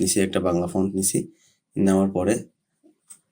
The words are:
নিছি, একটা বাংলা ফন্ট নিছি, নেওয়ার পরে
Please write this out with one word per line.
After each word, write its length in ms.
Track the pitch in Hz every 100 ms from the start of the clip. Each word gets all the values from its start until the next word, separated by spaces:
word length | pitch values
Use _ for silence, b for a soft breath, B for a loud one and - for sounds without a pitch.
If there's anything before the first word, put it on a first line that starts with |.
নিছি, 160 | 95 104
একটা 200 | 95 98
বাংলা 280 | 90 175 175
ফন্ট 220 | 190 190 190
নিছি, 240 | 190 - - b b b _ -
নেওয়ার 340 | 98 95 98
পরে 240 | 95 90 110 - _ _ _ _ _ _ - _